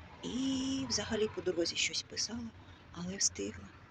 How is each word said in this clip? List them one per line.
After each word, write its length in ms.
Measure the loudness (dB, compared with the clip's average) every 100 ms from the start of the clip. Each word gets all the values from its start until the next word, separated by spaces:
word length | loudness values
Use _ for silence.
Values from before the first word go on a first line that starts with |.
| -14 -8
І 640 | -4 0 2 4 2 2 2
взагалі 400 | 0 2 2 2
по 60 | 2
дорозі 360 | 0 2 2 4
щось 260 | 2 2
писала, 460 | -4 -2 -2 -2 -6 -8 -16 -18 -12
але 240 | -6 -4 2
встигла. 480 | 2 2 -4 -4 -12 -16 -20